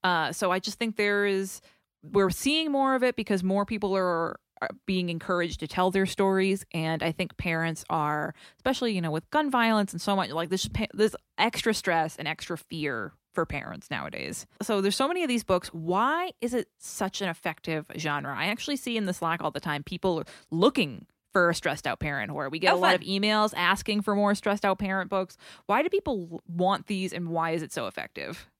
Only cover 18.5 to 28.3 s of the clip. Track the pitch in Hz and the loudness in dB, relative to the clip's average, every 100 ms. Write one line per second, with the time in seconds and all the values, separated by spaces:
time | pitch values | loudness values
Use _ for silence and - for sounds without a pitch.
18.5 | 226 - 285 - 226 202 185 165 165 151 | -2 -2 -4 -2 -2 -2 -2 -2 0 -2
19.5 | 147 - 147 147 175 190 165 - - _ | -4 -4 -4 -4 -2 0 0 -4 -12 _
20.5 | 165 208 294 160 117 - _ _ 196 175 | 4 4 4 -2 -4 -16 _ _ 2 4
21.5 | 170 - 151 147 - 151 143 104 147 135 | 2 -2 -2 -4 -4 -4 -4 -4 -6 -6
22.5 | 156 180 170 185 185 - 196 208 214 214 | 0 4 4 4 4 2 0 2 4 2
23.5 | - 175 196 - 208 202 202 208 202 - | 2 2 2 2 0 2 2 2 2 0
24.5 | 202 202 190 202 190 185 196 185 - - | 2 2 0 0 -2 -2 -2 -4 -8 -20
25.5 | - _ 208 320 392 330 226 170 170 - | -20 _ 2 2 0 -2 -4 -4 -10 -8
26.5 | 170 180 196 - 196 185 - 170 165 165 | 0 2 2 -2 -4 -2 -4 -4 -2 0
27.5 | 165 156 - 107 - - - 69 | -2 -4 -6 -6 -6 -10 -10 -10